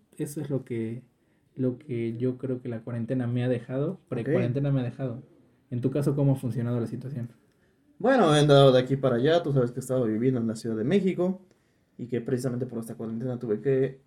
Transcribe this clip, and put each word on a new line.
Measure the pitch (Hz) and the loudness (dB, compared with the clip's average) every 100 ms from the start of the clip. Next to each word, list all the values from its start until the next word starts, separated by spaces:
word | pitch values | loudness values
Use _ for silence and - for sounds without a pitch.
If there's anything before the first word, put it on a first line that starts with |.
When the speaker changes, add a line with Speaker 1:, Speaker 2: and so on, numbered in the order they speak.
| _ - | _ -10
Speaker 1:
eso | 143 160 | -8 -6
es | 143 | -4
lo | 131 | -4
que, | - 117 113 127 - _ _ _ _ | -4 -4 -4 -8 -14 _ _ _ _
lo | 135 127 123 | -4 -2 -4
que | - 117 117 117 | -6 -6 -4 -4
yo | 127 127 | -4 -4
creo | 131 127 | -6 -6
que | 127 | -6
la | 113 | -10
cuarentena | - 117 117 131 120 | -8 -6 -4 -2 -2
me | 123 | 0
ha | 123 | 0
dejado, | 117 - 131 156 | -2 -4 -4 -4
Speaker 2:
Ok. | 190 - | -6 -8
Speaker 1:
pre-cuarentena | 123 123 127 120 135 143 | -6 0 0 0 0 0
me | 135 | 0
ha | |
dejado. | 120 - 131 120 - _ _ _ - | -2 -6 -8 -8 -14 _ _ _ -10
En | 123 | -4
tu | 123 | -2
caso, | 143 143 | 0 0
¿cómo | 143 139 | 2 2
ha | 131 | 2
funcionado | 123 110 117 120 | -2 -4 -2 -2
la | 110 | -4
situación? | - 131 139 117 _ _ _ _ _ _ - | -6 -10 -10 -10 _ _ _ _ _ _ -2
Speaker 2:
Bueno, | 226 262 165 | 2 4 6
he | 151 | 6
andado | 147 139 139 | 8 8 10
de | 127 | 8
aquí | 127 135 | 4 0
para | 131 120 | 2 2
allá, | 143 170 | 4 2
tú | 156 | 2
sabes | 139 120 | 2 0
que | 131 | -2
he | |
estado | 127 127 | -4 0
viviendo | 113 110 131 123 | 0 0 0 0
en | 113 | -2
la | 110 | -4
Ciudad | 117 110 | -6 -4
de | |
México | 123 196 185 175 180 190 - _ _ _ _ - | 0 2 2 0 -2 -4 -12 _ _ _ _ -14
y | 123 | -6
que | 117 | -6
precisamente | 127 123 127 123 131 | -2 -4 -2 -4 -6
por | 113 | -8
esta | 113 113 | -10 -10
cuarentena | 113 113 127 123 | -8 -6 -6 -6
tuve | 117 107 | -4 -2
que | 139 131 139 - | 0 0 0 -4